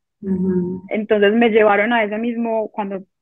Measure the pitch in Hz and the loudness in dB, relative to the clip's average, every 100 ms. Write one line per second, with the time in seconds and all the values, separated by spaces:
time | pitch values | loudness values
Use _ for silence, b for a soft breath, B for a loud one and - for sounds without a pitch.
0 | _ _ 196 185 185 180 180 185 185 208 | _ _ -6 -2 0 0 -2 -6 -6 -6
1 | 208 214 202 220 240 214 214 202 214 240 | 0 2 4 4 4 4 4 4 2 0
2 | 208 208 240 233 233 220 214 - 202 196 | -2 -4 -4 -4 -4 -4 -4 -8 -8 -10
3 | 196 _ | -12 _